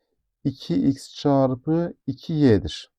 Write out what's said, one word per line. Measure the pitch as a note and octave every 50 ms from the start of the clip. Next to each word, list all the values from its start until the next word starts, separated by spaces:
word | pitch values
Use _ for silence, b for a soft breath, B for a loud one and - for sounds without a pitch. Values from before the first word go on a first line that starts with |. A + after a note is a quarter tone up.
| _ _ _ _ _ _ _ _ -
iki | C#3+ C3+ - - - E3+ C3+ - C#3
x | C3+ C#3 - - -
çarpı | - - D3 C#3 C3+ C3+ B2+ B2+ B2 - D#3 D#3+ E3+ E3+ F3 - _ -
iki | - - - - -
y'dir. | E3 D3+ D3 B2+ G#2+ F#2 F#2 F#2 - - - - _